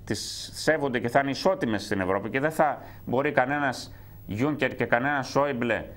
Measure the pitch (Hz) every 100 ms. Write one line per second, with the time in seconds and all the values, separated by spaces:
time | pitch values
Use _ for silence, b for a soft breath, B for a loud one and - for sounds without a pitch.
0 | - 107 - - - - - 156 139 120
1 | 117 139 139 131 185 185 127 104 - 98
2 | 92 98 104 135 147 160 151 127 B B
3 | - 123 143 135 127 147 143 120 - B
4 | B B - 104 139 139 131 127 120 120
5 | 135 147 123 139 143 123 120 104 80